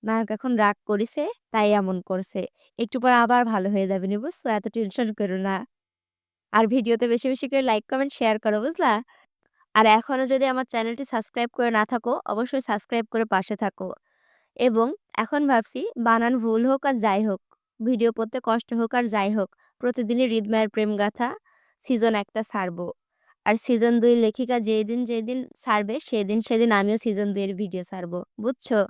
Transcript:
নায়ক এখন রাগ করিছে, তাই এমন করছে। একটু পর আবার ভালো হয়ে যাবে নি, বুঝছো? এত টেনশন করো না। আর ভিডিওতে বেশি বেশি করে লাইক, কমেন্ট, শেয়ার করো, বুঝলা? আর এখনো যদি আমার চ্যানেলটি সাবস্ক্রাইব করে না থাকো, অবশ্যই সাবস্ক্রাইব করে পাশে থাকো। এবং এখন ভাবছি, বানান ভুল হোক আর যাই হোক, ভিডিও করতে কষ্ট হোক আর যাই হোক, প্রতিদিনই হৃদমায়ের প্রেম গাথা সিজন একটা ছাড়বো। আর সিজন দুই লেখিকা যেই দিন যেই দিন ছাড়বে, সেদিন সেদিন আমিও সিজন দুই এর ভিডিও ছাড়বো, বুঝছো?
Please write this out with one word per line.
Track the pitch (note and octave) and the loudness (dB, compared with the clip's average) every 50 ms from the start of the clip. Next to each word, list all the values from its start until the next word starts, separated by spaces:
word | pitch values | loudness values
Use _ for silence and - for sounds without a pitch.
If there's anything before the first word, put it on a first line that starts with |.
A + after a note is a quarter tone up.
| - | -2
নায়ক | G#3 A3 A3+ A3+ G3+ | -2 -2 -2 0 -2
এখন | A3 G#3 - C4 B3 | -6 -6 -4 -2 0
রাগ | A3 G#3+ G3+ G3+ _ _ | 2 2 2 2 _ _
করিছে, | _ G#3+ G3+ G#3+ A#3 - - D4 F4+ A#4+ _ _ _ | _ 0 0 0 -2 -2 -4 -4 -4 -6 _ _ _
তাই | - A3 G#3 G#3 G#3 | 0 2 4 4 4
এমন | G#3 G3 F#3 F#3 F3+ F3 | 2 2 0 -2 -4 -4
করছে। | - F#3+ F#3 F#3+ - - G3 F3+ - _ _ _ _ _ - | -4 -4 -4 -4 -6 -6 -8 -8 -8 _ _ _ _ _ -6
একটু | A#3 G#3+ - B3+ | -6 -4 -4 -2
পর | A3+ B3+ B3 | 0 2 4
আবার | A#3+ A#3 G#3+ B3 B3 B3 | 4 4 4 4 2 2
ভালো | A3+ A3 G3+ F#3 G3 | 2 0 0 0 0
হয়ে | G#3 G3+ F#3+ F#3+ | 0 0 0 0
যাবে | G3 F#3+ F3+ F#3+ | 0 -2 -2 -2
নি, | G3+ | -4
বুঝছো? | G#3 A3+ D4+ F4 - - C4+ | -4 -4 -6 -10 -6 -4 -2
এত | A3 G#3 G3 A3 | -2 -2 -2 -4
টেনশন | - A#3 A3+ G3+ - - B3 G#3+ G#3+ | -4 -4 -4 -4 -2 -4 -4 -4 -2
করো | - G#3 G3 F3+ F#3+ | -4 -4 -4 -2 -2
না। | F#3+ G3 G3 F#3+ A3+ - _ _ _ _ _ _ _ _ _ _ _ _ _ _ _ _ - | -2 -2 -4 -4 -6 -10 _ _ _ _ _ _ _ _ _ _ _ _ _ _ _ _ 4
আর | G#3 A3+ | 4 4
ভিডিওতে | G#3+ A3+ C4 A3 A3+ A#3 A3+ A#3+ A#3+ | 4 4 0 2 2 0 0 2 0
বেশি | A#3 A#3 - C4 | 0 0 0 -2
বেশি | C4 C4 - C4 | -2 -2 -4 -2
করে | C#4 C4+ C4+ | 0 0 2
লাইক, | - A3 G#3+ G#3 | 2 0 0 -2
কমেন্ট, | _ - C4 C4+ C#4+ - | _ -2 -2 -2 -2 -2
শেয়ার | - B3+ A3+ G#3+ G#3+ | 0 0 0 0 2
করো, | _ A3 G#3 G#3+ | _ 0 0 0
বুঝলা? | G#3+ C#4 E4 - F#4 C4+ G#3+ G#3 B3 _ - _ _ _ _ _ _ _ _ _ _ _ _ | 0 -4 -2 0 2 2 2 0 -2 _ -18 _ _ _ _ _ _ _ _ _ _ _ _
আর | A3 A3 | 4 6
এখনো | A3 G#3+ A3 A3+ - C#4+ B3+ C4 | 6 6 6 4 0 -2 -2 0
যদি | B3 C4+ C4+ C4 | 0 2 2 2
আমার | C4+ C4 B3+ C4 _ | 2 0 -2 -4 _
চ্যানেলটি | - A#3 A3 A3+ A#3 A3+ C#4 | -4 -4 -4 -4 -4 -6 -8
সাবস্ক্রাইব | - - A3+ A3 - _ - A#3+ A#3+ _ | -6 -4 -6 -6 -4 _ -4 -4 -4 _
করে | - B3 A#3+ | -2 0 0
না | A3+ G#3+ G#3+ | 2 2 0
থাকো, | - - A#3 - A#3 B3 - - | 0 -2 -4 -2 -2 -4 -4 -4
অবশ্যই | - - G#3 A#3+ B3+ - C4+ B3+ | -4 -4 -2 -2 -2 -2 -4 -2
সাবস্ক্রাইব | - A3 G#3 - _ - A#3 A3+ - | -2 -4 -4 -4 _ -4 -4 -4 -2
করে | - A3+ A3+ | -2 -2 -2
পাশে | A3 A3 F#3+ F#3+ - G#3+ | 0 0 -2 0 -2 -4
থাকো। | F#3+ - G3 - - F#3+ F#3 - - _ _ _ _ _ _ _ _ _ _ _ | -4 -4 -6 -4 -6 -10 -10 -10 -14 _ _ _ _ _ _ _ _ _ _ _
এবং | - - B3+ A3+ A3 A3+ B3 D#4 G#4 _ _ _ - | 0 0 2 2 2 0 0 -2 -8 _ _ _ -6
এখন | A3 A3 - D4 D4 | -6 -2 0 0 2
ভাবছি, | C#4 C4+ A#3 A3 - - B3 D4 A4+ - | 4 2 2 2 -2 -8 -8 -8 -8 -6
বানান | - A#3 A3+ A3+ A3+ A#3 A#3+ B3+ B3+ | -2 0 2 2 2 2 2 0 0
ভুল | A3 A3+ A3 A3+ A#3 | 0 0 0 2 2
হোক | B3+ C4+ C#4 - | 2 0 0 0
আর | C#4+ C4+ A#3+ | -2 -2 0
যাই | G3+ A3 G3 G3 A3 | 0 0 2 2 0
হোক, | A3 G3 F#3 _ _ _ _ _ _ _ _ | 0 -2 -4 _ _ _ _ _ _ _ _
ভিডিও | A3 A3+ B3+ A3 A3+ A#3 A#3 | -2 -2 0 2 2 0 0
করতে | - A3+ A3 - B3+ - | 0 -6 -4 -6 -6 -2
কষ্ট | - A3+ A#3 - _ A#3+ | 0 0 0 0 _ -2
হোক | A#3 A#3 A3+ - | -2 -2 0 0
আর | B3 A#3+ | 0 -2
যাই | A#3 G3+ G#3+ G3 G3 G#3+ | 0 0 0 0 0 0
হোক, | G#3+ G3 - _ _ _ _ _ _ | 0 -2 -2 _ _ _ _ _ _
প্রতিদিনই | - A#3+ B3 - A#3+ G#3 A#3 A#3+ C4 B3 | -4 -4 -2 -2 -2 -2 2 2 2 2
হৃদমায়ের | A3 A3+ G#3 G#3 A3 A3 A3 G#3+ | 2 0 0 0 0 0 0 0
প্রেম | _ - G#3+ G#3+ G#3+ | _ -2 0 0 0
গাথা | G3+ G3+ G#3 - - A#3+ A#3+ C#4+ G#4 _ _ _ _ _ _ _ _ - | 0 0 -2 0 -2 -4 -4 -4 -8 _ _ _ _ _ _ _ _ -4
সিজন | - B3+ A#3 G#3+ A3+ A3 | -2 0 2 2 2 2
একটা | G#3+ G3+ _ _ A3 A3 | 2 -2 _ _ -6 -6
ছাড়বো। | - - G#3+ F#3+ F3+ E3+ F3 F3 E3+ - _ _ _ _ _ _ _ _ _ _ | -4 -4 -4 -4 -4 -6 -6 -8 -10 -10 _ _ _ _ _ _ _ _ _ _
আর | - G#3+ | 0 0
সিজন | A#3 - - B3 A3+ A3 A#3 A#3+ A#3+ | 0 2 0 2 4 4 4 4 4
দুই | A3 A#3+ A#3+ | 6 6 6
লেখিকা | A#3+ A3+ G#3+ G#3+ - C4 A#3 B3 A#3+ | 6 4 2 2 -2 -2 0 0 -2
যেই | A3 G#3 A3 G#3+ G#3+ | 0 0 0 0 0
দিন | G#3 A#3 A#3+ B3 | -2 -2 -4 -4
যেই | A3+ A#3 A3+ A3+ | -4 -4 -6 -4
দিন | A3 B3 C4 B3 - - | -4 -6 -6 -6 -8 -14
ছাড়বে, | - - C4 A3 G#3 G#3 G3 A3 D4 | -14 -4 -2 0 0 0 -2 -6 -8
সেদিন | - - - A3 G#3 F#3+ G#3 A3+ A3 | -6 -4 -2 -2 0 0 0 -2 0
সেদিন | - A#3+ A3+ A#3 A#3 A3 | 0 2 2 4 4 4
আমিও | G3+ G3 G3+ G#3+ A3 | 2 2 2 0 0
সিজন | - A#3 G#3 F#3+ G#3 G3+ | 0 -2 -2 -2 -2 -2
দুই | G3+ G3+ G3 | -2 -2 -4
এর | F#3+ G3 | -4 -4
ভিডিও | F3+ G#3+ F#3+ F3 F#3 F3+ | -4 -6 -6 -6 -8 -10
ছাড়বো, | - - F#3 F3 E3+ E3+ F3+ F3+ _ _ - | -8 -10 -10 -10 -8 -8 -8 -10 _ _ -6
বুঝছো? | G#3+ A#3 C4+ _ - - B3 G#3+ G3 - | -6 -6 -6 _ -4 0 2 2 2 0